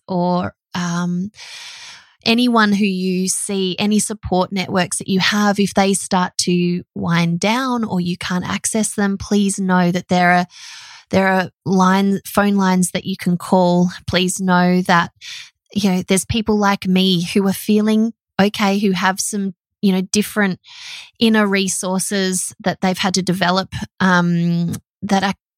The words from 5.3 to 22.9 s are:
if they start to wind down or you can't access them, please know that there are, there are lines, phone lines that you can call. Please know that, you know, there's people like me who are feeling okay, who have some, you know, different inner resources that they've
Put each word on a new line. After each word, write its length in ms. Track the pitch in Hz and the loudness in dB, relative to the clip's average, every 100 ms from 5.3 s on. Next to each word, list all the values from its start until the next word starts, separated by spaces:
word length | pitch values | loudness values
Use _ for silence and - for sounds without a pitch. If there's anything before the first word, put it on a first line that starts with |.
| 208 208 202 | 2 2 2
if 160 | 196 | 0
they 180 | - 190 | 0 0
start 400 | 196 - 185 180 - | 0 -2 -2 -2 -2
to 460 | - 175 175 175 - | 0 0 0 -2 -6
wind 460 | 196 180 170 170 170 | -8 -2 0 0 0
down 440 | 196 240 262 240 | 0 0 -2 -2
or 160 | 214 185 | -2 -2
you 160 | 175 175 | -2 -4
can't 320 | - 180 175 | -4 -4 -4
access 460 | 196 - 220 214 | -4 -4 -2 -2
them, 240 | - 202 196 | -2 -2 -4
please 400 | - 208 196 190 | -2 0 2 0
know 320 | 190 180 175 | 0 2 2
that 180 | 175 - | 0 0
there 220 | 180 175 | 2 4
are, 160 | 180 180 - - - - - - | 2 0 -8 -20 -20 -20 -20 -4
there 160 | 185 190 | 0 2
are 240 | 190 175 - | 2 -2 -6
lines, 560 | - 185 185 190 196 196 - | -2 2 4 4 2 0 -2
phone 280 | - 202 | 0 2
lines 380 | 202 190 185 180 | 2 2 2 0
that 120 | 180 | -2
you 120 | - 190 | -6 -6
can 200 | - 175 | -2 -2
call. 540 | - 190 175 175 180 - - | 2 2 4 4 2 -2 -4
Please 340 | 175 180 - | 0 0 -2
know 420 | 190 180 180 180 | 2 2 4 2
that, 280 | 180 175 170 - - - - _ _ | 2 2 0 -6 -18 -18 -18 _ _
you 160 | 208 202 | -2 0
know, 120 | 185 175 | 0 0
there's 180 | 190 | -2
people 320 | - 233 214 214 | 0 -2 0 0
like 300 | 202 202 190 | 0 0 0
me 380 | 185 190 175 | 2 4 2
who 220 | 170 202 196 | 0 0 0
are 40 | |
feeling 600 | 185 - 214 214 220 226 - _ - | 0 0 2 2 2 0 -4 _ -2
okay, 380 | 202 - 202 202 | 0 0 0 2
who 140 | 202 | 0
have 280 | 180 190 190 | 0 0 -2
some, 340 | - 208 196 - _ _ | -4 -4 -6 -8 _ _
you 100 | 202 | 0
know, 80 | 190 | 0
different 600 | 190 208 202 214 202 175 - - - - - - | 0 -2 0 0 -2 -2 -10 -20 -18 -18 -18 -2
inner 280 | 226 220 208 | 2 4 2
resources 1080 | 196 190 - 185 185 - 202 185 185 - - | 2 0 -2 -4 -4 -2 -2 0 -2 -6 -6
that 200 | 185 - | -6 -2
they've 180 | 190 | -2